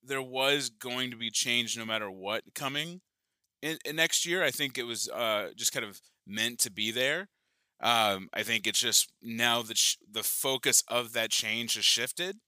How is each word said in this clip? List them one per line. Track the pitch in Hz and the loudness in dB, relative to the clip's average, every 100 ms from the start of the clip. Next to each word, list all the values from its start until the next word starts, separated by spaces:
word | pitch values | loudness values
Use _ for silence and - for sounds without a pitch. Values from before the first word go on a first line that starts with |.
there | 127 139 | -2 -2
was | 131 131 135 143 127 | -2 2 4 4 2
going | 110 127 123 127 | _ -6 -2 -4
to | 117 | -4
be | 117 | -4
change | 110 131 120 113 110 | 0 2 2 2 -4
no | 113 | -2
matter | 110 104 | -2 -4
what | 95 92 107 - - | -6 -4 -4 -4 -6
coming | 139 143 160 180 _ _ _ _ _ _ | -4 -4 -6 -10 _ _ _ _ _ _
in, | 147 160 - | -6 -6 -6
in | 151 | 0
next | 165 - 170 | 2 2 2
year. | 180 | 2
I | 160 | 2
think | 120 143 127 | 2 -4 -2
it | |
was, | 120 113 - | -6 -4 -4
uh, | - 117 107 95 - | -2 0 0 -2 -2
just | 117 | -2
kind | 139 110 | -2 -6
of | 95 _ _ - | -10 _ _ -12
meant | 104 113 123 | -2 -2 0
to | 123 | -2
be | 95 110 | 0 -2
there. | 113 131 156 196 _ _ _ _ _ | 0 0 0 -6 _ _ _ _ _
Um, | - 117 107 98 92 | 2 4 4 2 -4
I | - | -6
think | 107 113 104 | -2 0 0
it's | 104 | 0
just | 120 104 - _ | 2 2 2 _
now | 117 113 120 117 | -10 0 2 2
that | 110 110 | 0 0
sh-, | - - _ | 2 0 _
the | 107 | -4
focus | 104 - 139 135 143 120 - | -2 0 0 0 4 2 4
of | 120 120 | 0 0
that | 117 113 | -2 0
change | - 113 110 117 113 | 0 0 -2 -2 2
has | 101 | 2
shifted. | 117 123 - 175 202 | 2 0 -4 -6 -6